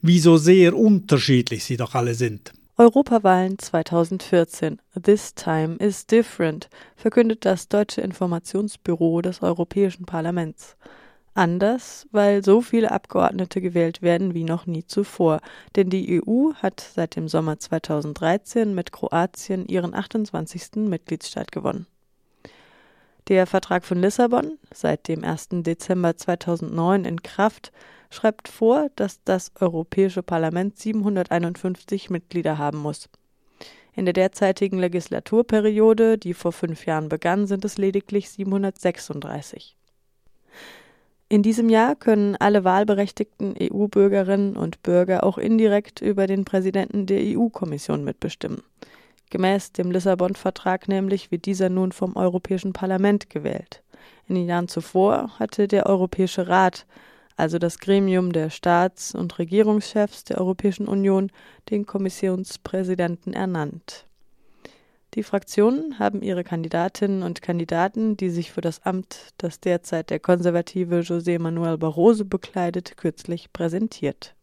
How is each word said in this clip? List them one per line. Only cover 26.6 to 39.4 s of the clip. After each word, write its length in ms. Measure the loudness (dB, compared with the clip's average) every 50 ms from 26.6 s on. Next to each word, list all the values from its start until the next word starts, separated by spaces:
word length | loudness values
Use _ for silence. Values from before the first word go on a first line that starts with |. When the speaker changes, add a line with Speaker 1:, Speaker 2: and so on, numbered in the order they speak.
| -4 -6 -4 -2 0 2 2 2 0
Speaker 2:
in 200 | -2 -6 -8 -10
Kraft, 480 | -12 -2 0 0 0 0 -4 _ -20 _ _ -20 -20 -20 -20 _ _
schreibt 360 | -20 -2 -2 -2 -2 _ -12 -20
vor, 440 | -6 0 2 4 4 4 2 -2 _
dass 240 | -4 -6 -6 -6 _ _
das 300 | -2 -2 -2 -2 -8 _ -2
Europäische 640 | -2 -2 -2 -2 -8 -4 0 0 0 0 0 -4
Parlament 560 | -6 -4 -2 -2 -2 0 -2 -2 -4 -4 -6 -8
siebenhunderteinundfünfzig 1300 | -8 -4 -4 -2 -2 0 0 -2 -2 0 0 -2 0 -2 -6 -4 -6 -6 -6 -6 -8 -8 -8 -8 -6 -6
Mitglieder 480 | -6 -6 -6 _ -6 -4 -2 -2 -2 -2
haben 180 | -2 -4 -4 -4
muss. 320 | -6 -6 -8 -8 -14 _ _ _ _ _ _ _ _ _ _ _ -20 -20 -20 -20 _ _ _
In 100 | -4 -2
der 80 | 0 2
derzeitigen 640 | 2 0 0 _ 0 0 0 2 0 -2 -2 0 0
Legislaturperiode, 1400 | -2 0 -2 -4 -6 -4 -8 -8 -6 0 2 2 2 2 2 2 2 2 2 4 6 4 6 6 4 4 4 2
die 160 | 0 -6 -8
vor 160 | -4 -4 -6
fünf 340 | -4 -4 -6 -6 -6 -6 -6
Jahren 240 | -4 -4 -4 -2 -4
begann, 380 | -6 -2 0 0 0 0 0 0
sind 180 | -2 -4 -4
es 140 | -6 -4 -2
lediglich 500 | -2 0 0 -2 -4 _ -4 -4 -4 -4
siebenhundertsechsunddreißig. 1500 | -10 -10 -6 -2 -2 -2 -2 -2 -4 -2 -4 -4 -4 -4 -10 -12 -12 -10 -10 -10 -10 -12